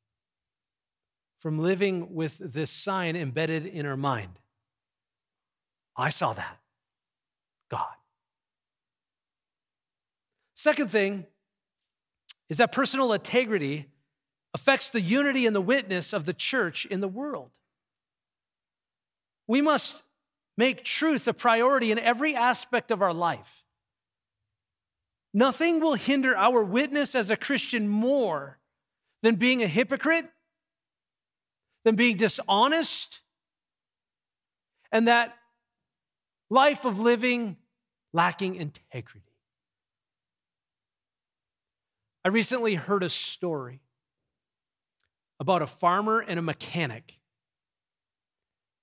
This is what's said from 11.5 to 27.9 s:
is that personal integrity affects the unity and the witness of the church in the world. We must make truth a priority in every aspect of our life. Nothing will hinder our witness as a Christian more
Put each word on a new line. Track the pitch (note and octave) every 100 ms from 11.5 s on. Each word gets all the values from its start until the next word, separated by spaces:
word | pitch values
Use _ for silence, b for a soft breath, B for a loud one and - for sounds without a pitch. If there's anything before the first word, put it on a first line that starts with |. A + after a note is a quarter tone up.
| _ _ _ _ _ _ _ - - -
is | D3
that | A#3
personal | B3 C4+ C4+ C4
integrity | G#3 - B3 B3 G#3 C#3+ D3 C#3+ _ _ _ _ _ _ -
affects | - C4+ -
the | A#3
unity | F3 B3 C#4+ C4+ A#3+
and | G3+
the |
witness | F#3 C4+ G3 F#3 -
of | G#3 D3+
the |
church | E3+ - C4 F#3 - -
in | F#3+
the | G3
world. | F#3+ D4 A3 B2 _ _ _ _ _ _ _ _ _ _ _ _ _ _ _ _ _ _ _ -
We | A#3+
must | D4 C#4+ - - _ _ _ _ _ -
make | B3+ B3
truth | - - D#4 C#4+ -
a |
priority | - B3 A3+ B3 C#4 A#3
in | G#3+
every | A3+ A#3+ D4+ C4+
aspect | A#3+ A#3 - A#3+ -
of | G#3+
our | F#3+
life. | E3 E3+ B2 F#2+ - _ _ _ _ _ _ _ _ _ _ _ _ _ _ _ _ _
Nothing | G3+ C4 - E4 E4
will | D#4
hinder | C4 - C#4 C4 G#3+
our | G#3 B3
witness | G3+ A3 D4 C#4+ C#4+ C4
as | G3+
a | G#3+
Christian | - C#4 - A#3+
more | G#3